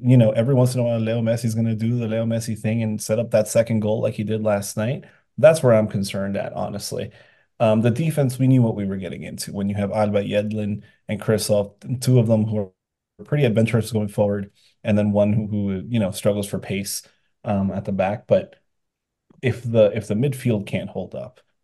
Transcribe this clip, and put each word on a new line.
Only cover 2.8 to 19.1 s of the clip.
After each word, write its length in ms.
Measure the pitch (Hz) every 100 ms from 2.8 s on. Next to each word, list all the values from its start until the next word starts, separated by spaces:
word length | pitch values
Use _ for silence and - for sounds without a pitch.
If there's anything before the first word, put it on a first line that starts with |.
and 160 | 110 107
set 200 | - 110
up 120 | 117
that 140 | 107 107
second 340 | 117 110 110
goal 200 | 104 117
like 140 | 110
he 100 | 113
did 180 | 107 110
last 360 | 110 101 98 110
night. 260 | 113 143 - _ _ -
That's 260 | 151 160
where 120 | 127
I'm 140 | 110 104
concerned 500 | 101 98 101 98 98
at, 160 | -
honestly. 560 | - 98 101 - - - - _ _ _ -
Um, 220 | 113 110
the 80 | 120
defense, 480 | 123 160 147 131 127
we 100 | 131
knew 140 | 131
what 120 | 113
we 120 | 101 98
were 100 | 95
getting 260 | 85 -
into 300 | 80 - -
when 160 | 101 101
you 60 |
have 180 | 101 98
Alba 320 | 107 104 101
Yedlin 580 | 101 104 107 107 104 101 - _ -
and 120 | 104
Kryvtsov, 800 | - 107 - 104 101 _ - 127
two 180 | 127 127
of 80 | 113
them 200 | 110 107
who 120 | 107
are 680 | 95 _ _ _ _ -
pretty 200 | - 147
adventurous 480 | 123 107 113 117 104
going 160 | 113 104
forward, 420 | - 104 101 101 _ _ _
and 160 | - 104
then 140 | 104
one 200 | 104 104
who, 140 | 107 104
who, 380 | 104 98 95 -
you 140 | 117
know, 100 | 92
struggles 380 | - 104 104 98
for 100 | 98
pace, 440 | - 98 98 - - _ _ _
um, 260 | 107 101 98
at 140 | 95
the 80 | 104
back. 340 | 95 95 - -
But 300 | 95 - _ _ _ _ _ _